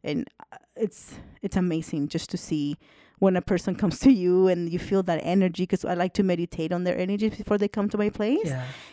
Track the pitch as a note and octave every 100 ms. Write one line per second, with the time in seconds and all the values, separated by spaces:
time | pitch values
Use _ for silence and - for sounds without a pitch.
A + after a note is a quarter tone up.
0 | - D3 - _ - - _ - A3 -
1 | - - - - G3 F#3+ F3+ D#3+ - D#3
2 | C#3+ D#3+ - F3+ - D#3 C#3+ - _ _
3 | _ - G3 F3+ - F3+ - F3 G3+ -
4 | C4+ A3+ F3+ F3+ F#3 F3 E3+ F3 - G3
5 | F3+ E3 - F#3+ F#3 E3+ F#3 F#3 - F3
6 | F#3 - F#3+ F3 F3 - D#3+ F3 F3+ F3+
7 | F#3 G3+ A3 - - G#3 G3+ G#3+ G3+ G3+
8 | G#3 - G#3 D#4 F#3+ C3 B2+ - -